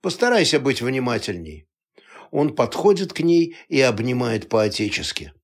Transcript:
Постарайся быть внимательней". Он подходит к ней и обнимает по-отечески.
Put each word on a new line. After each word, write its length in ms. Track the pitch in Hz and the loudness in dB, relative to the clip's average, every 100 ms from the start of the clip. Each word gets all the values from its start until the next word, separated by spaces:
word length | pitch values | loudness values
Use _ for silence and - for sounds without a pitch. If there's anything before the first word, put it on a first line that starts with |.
Постарайся 580 | 185 - 240 240 160 151 | -6 0 2 4 4 2
быть 240 | 131 131 | 0 -2
внимательней". 840 | 120 131 123 117 - 90 80 78 _ _ _ _ _ - - | -2 -2 -2 -4 -4 -10 -10 -16 _ _ _ _ _ -20 -8
Он 240 | 147 147 - | -2 -2 0
подходит 560 | 120 - 196 190 185 | -2 2 2 4 0
к 80 | - | -2
ней 360 | 165 170 170 - - | 2 4 2 -4 -4
и 120 | 147 | 2
обнимает 680 | 131 110 117 123 120 113 - | 2 2 -2 -2 0 -2 0
по-отечески. 840 | 113 107 - 107 - - - - - | 0 0 0 -4 -4 -6 -8 -12 -20